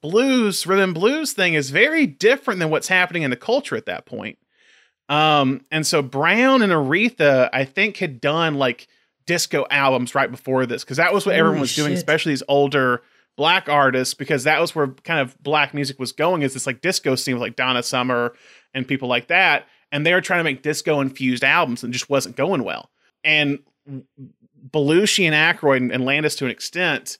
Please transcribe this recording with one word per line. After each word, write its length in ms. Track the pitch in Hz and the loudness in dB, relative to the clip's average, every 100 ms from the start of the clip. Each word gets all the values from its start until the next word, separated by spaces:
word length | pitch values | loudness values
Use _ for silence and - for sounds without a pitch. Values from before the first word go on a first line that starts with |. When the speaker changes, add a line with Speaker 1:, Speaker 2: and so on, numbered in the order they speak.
Speaker 1:
blues, 640 | 147 190 269 262 220 185 160 | 0 0 2 2 0 -2 0
rhythm 260 | 190 190 | 2 2
blues 420 | 165 202 302 302 | 2 0 0 -4
thing 200 | - 180 | -2 0
is 160 | 160 135 | 0 0
very 380 | 143 254 320 269 | 2 2 2 0
different 520 | 143 202 262 - 196 | 2 2 2 0 -2
than 120 | 160 | 0
what's 160 | 156 - | -2 0
happening 340 | 185 180 175 | 0 0 0
in 80 | 147 | -2
the 60 | - | -4
culture 380 | - 254 277 - | -2 -2 -2 -8
at 100 | - | -6
that 220 | 90 - | -10 -10
point. 320 | 107 104 - _ _ _ _ _ _ _ | -12 -12 -14 _ _ _ _ _ _ _
Um, 520 | 147 156 147 135 135 _ | 0 4 4 2 0 _
and 160 | 156 151 | -6 0
so 160 | 165 | 0
Brown 640 | 139 135 160 208 254 269 | -2 0 2 4 4 4
and 80 | 208 | 4
Aretha, 800 | 170 135 165 226 - 151 131 127 | 2 0 0 0 2 4 4 2
I 120 | 127 135 | 0 -4
think, 320 | - 214 196 | -2 -2 -2
had 220 | 180 123 | -8 -4
done, 360 | 143 156 165 143 | -2 0 0 0
like, 320 | 131 120 - _ _ _ - | -2 -2 -12 _ _ _ -6
disco 400 | 170 - 151 135 | -4 -2 -2 0
albums 460 | 143 139 131 123 139 | 2 2 2 0 -2
right 160 | 135 | -2
before 340 | 123 - 131 127 | -4 -4 -2 -2
this, 180 | 127 | -4
'cause 140 | - 131 | -8 -2
that 160 | 170 | 2
was 120 | 196 196 | 2 0
what 100 | 156 | 2
everyone 220 | 160 147 | 2 2
Speaker 2:
Holy 40 | 131 | -2
Speaker 1:
was 100 | - | -2
doing, 140 | 147 | -2
Speaker 2:
shit. 80 | 180 | -2
Speaker 1:
especially 340 | 170 156 165 | 0 0 0
these 120 | 139 - | -4 0
older 560 | 139 143 143 131 123 _ _ _ - | 2 2 2 2 0 _ _ _ -2
black 340 | 151 180 160 | 2 2 2
artists, 440 | 147 135 127 127 - | 4 4 2 -2 -6
because 300 | 131 151 127 | -2 0 2
that 140 | 151 | 2
was 140 | 165 | 0
where 140 | - 139 135 | -2 -4 -4
kind 160 | - 165 | -4 -2
of 180 | 135 _ | -2 _
black 300 | - 151 143 147 | -2 0 0 -2
music 240 | 139 139 | -6 -6
was 120 | 127 | -10
going, 300 | - 156 185 | -2 0 0
is 120 | 139 135 | -2 -4
this, 100 | 131 | -8
like, 160 | 120 | -6
disco 320 | 170 190 151 | -4 -2 -2
scene 220 | 131 - 127 | -2 -2 -4
with, 60 | |
like, 140 | 110 117 | -6 -4
Donna 280 | 127 127 | -2 -2
Summer 500 | 120 131 123 120 120 - - - _ | -2 -4 -2 0 -2 -6 -20 -20 _
and 140 | 131 127 | -10 -6
people 200 | 135 123 | -6 -2
like 200 | 120 120 | -2 0
that. 400 | 175 185 143 - _ _ | 2 4 2 -2 _ _
And 120 | 143 151 | -4 0
they 80 | |
were 80 | 180 | 0
trying 180 | 175 175 | 0 -2
to 40 | 165 | 0
make 180 | 131 | -4
disco 360 | 147 147 - 151 | -6 -6 -2 0
infused 440 | 135 135 131 123 | -2 -2 -2 0
albums 400 | 135 160 160 120 | 2 2 0 -4
and 100 | 120 | -8
just 160 | 127 - | -8 -2
wasn't 260 | 139 - 120 | -2 -2 -4
going 260 | 147 185 | -2 -2
well. 260 | 101 65 - _ _ _ | -4 -8 -12 _ _ _
And 360 | 156 156 147 143 _ _ - 135 131 _ 131 _ _ _ 139 | 0 0 0 -4 _ _ -16 -16 -16 _ -20 _ _ _ -8
Belushi 580 | 156 143 165 208 - 175 | -2 2 2 2 2 2
and 60 | 151 | 4
Aykroyd 420 | 160 170 151 131 | 2 2 2 2
and, 140 | 123 | 0
and 140 | 123 131 | -2 -2
Landis 300 | 139 151 - | 0 -2 -2
to 80 | 131 | -6
an 60 | |
extent 680 | 110 - 170 180 139 - - | -6 -10 -4 -2 -2 -6 -18